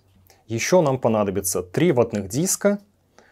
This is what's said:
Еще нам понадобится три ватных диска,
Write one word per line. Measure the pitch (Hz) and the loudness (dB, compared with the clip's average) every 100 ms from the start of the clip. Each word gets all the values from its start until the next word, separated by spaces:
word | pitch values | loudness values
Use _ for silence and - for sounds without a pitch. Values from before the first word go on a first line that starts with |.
| _ _ _ _ - | _ _ _ _ -10
Еще | 113 - 185 | -6 2 2
нам | 151 131 | 2 0
понадобится | 120 110 101 95 95 92 | 0 0 0 -2 -4 -6
три | 90 - 170 | -4 0 2
ватных | 127 117 104 95 | 2 0 -2 -6
диска, | 117 185 - 202 202 _ _ _ _ - | -4 -4 0 0 -2 _ _ _ _ -20